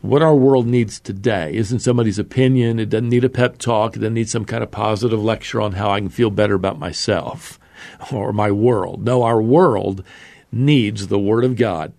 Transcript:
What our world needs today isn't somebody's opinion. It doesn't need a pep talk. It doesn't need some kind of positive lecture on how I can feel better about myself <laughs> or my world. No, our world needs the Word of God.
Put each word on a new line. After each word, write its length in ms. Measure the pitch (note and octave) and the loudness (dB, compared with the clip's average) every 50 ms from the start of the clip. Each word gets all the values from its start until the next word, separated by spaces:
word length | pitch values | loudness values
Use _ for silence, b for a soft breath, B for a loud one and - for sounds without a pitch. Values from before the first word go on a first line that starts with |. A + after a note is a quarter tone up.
What 200 | - G#2+ A#2 D3 | -2 0 2 2
our 140 | D#3+ D#3+ D#3 | 4 4 4
world 320 | C#3 B2+ C3+ C3+ C3 A#2+ | 6 6 6 4 4 2
needs 320 | A#2 B2 B2 A#2 G2+ - - | 2 2 0 0 0 -4 -14
today 560 | _ - G#2 G2 G2 A#2+ G#2+ F#2+ E2 D#2 D2 | _ -10 -10 -4 -2 -2 0 0 -2 -4 -2
isn't 240 | A2 A2+ F#2 B2 A2+ | -4 -2 -2 -2 -2
somebody's 400 | - B2+ A#2+ A#2+ A#2 A2 F#2+ G2+ | 0 0 2 2 2 0 0 -2
opinion. 640 | G#2 - - B2+ C3 C3 C3 B2+ A#2+ A#2 A#2 A2+ | -6 -4 0 0 2 4 4 2 2 0 0 -2
It 100 | A2 G#2 | -2 -2
doesn't 200 | G2+ A2 B2 A#2 | -2 -2 -2 0
need 120 | B2 B2 A#2+ | 0 2 2
a 60 | B2+ | 0
pep 300 | - - B2 B2 - - | 0 0 0 0 -2 -4
talk. 360 | - A#2+ A#2 G#2+ G#2+ A2+ - | -4 0 0 2 0 0 -2
It 60 | A2 | -4
doesn't 140 | A2 A2 A2+ | -4 -2 -2
need 140 | A2+ A2+ A2 | -2 -4 -2
some 160 | - A#2 G#2 | -4 -6 -6
kind 200 | - A2 A#2 A#2 | -4 -6 -6 -6
of 80 | G#2 - | -6 -6
positive 500 | G2+ G#2+ G#2+ A2 G2 A2 B2 A2 A2 G#2 | -4 -2 -2 -2 0 0 -2 -2 0 0
lecture 380 | A2 A2+ A2 - - - A#2 | -2 -2 -4 -6 -8 -6 -4
on 120 | G#2+ G#2+ F#2+ | -4 -4 -4
how 200 | F#2+ G#2 G#2 G2 | -4 -2 -2 -2
I 80 | G2+ | -2
can 80 | G#2 F2+ | -4 -6
feel 220 | - - A#2+ A2 | -2 0 0 0
better 260 | G2 G2 G#2 G2+ G2+ | 2 0 0 2 2
about 240 | F#2+ F2+ F#2+ - D#2+ | 0 0 -2 -4 -4
myself 800 | D#2 F2 E2+ - - - G#2 E2+ - - - - - - - _ B B B B B | -10 -10 -8 -6 -2 -2 -2 -2 -2 -6 -12 -12 -16 -20 -20 _ B B B B B
<laughs> 280 | B B B - - - | B B B -12 -8 -6
or 200 | A2+ G2 G#2+ G#2+ | -6 -4 -4 -2
my 180 | G#2 G#2 G#2+ | -2 0 0
world. 540 | G2+ G2+ A2 B2 B2 G#2 F2+ F2+ - - G2 | 0 2 2 2 2 2 -2 -6 -8 -6 -2
No, 180 | A2+ B2 B2+ A#2+ | 0 0 2 2
our 180 | A2+ A#2 A2+ | 2 2 2
world 600 | A2 A2+ B2+ E3 F#3 E3 A#2 G2 G2 G2 F#2+ F#2+ F#2+ B B B B B B B B B | 2 4 4 6 6 4 2 0 -2 -4 -4 -6 -10 B B B B B B B B B
needs 560 | - A2+ C3 C#3+ D3+ C3+ A2+ G#2 G#2+ G#2+ G2 | -4 0 2 4 4 4 2 0 -2 -6 -6
the 140 | F#2 G#2 G2+ | -2 -2 0
Word 240 | G2+ G2 A2 A#2 B2 | 2 2 2 2 2
of 100 | B2+ B2+ | 2 2
God. 380 | A2 A#2 A2 F#2 D#2+ D#2 D#2 - | 2 0 0 0 -4 -6 -8 -10